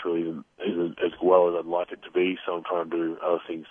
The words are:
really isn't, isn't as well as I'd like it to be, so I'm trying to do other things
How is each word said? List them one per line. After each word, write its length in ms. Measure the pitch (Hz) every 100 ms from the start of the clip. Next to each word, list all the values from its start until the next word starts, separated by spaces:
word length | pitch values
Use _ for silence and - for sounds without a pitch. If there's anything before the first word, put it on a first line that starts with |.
really 180 | 90 85
isn't, 240 | 82 78 - _ 95
isn't 320 | 87 85 - 90
as 60 | -
well 260 | 87 92 87
as 60 | 85
I'd 100 | 80
like 220 | 85 -
it 100 | 90
to 80 | -
be, 260 | 90 90 92 -
so 80 | 87
I'm 80 |
trying 260 | 80 90 82
to 60 | 85
do 200 | 82 82
other 160 | 82 85 -
things 200 | 82 78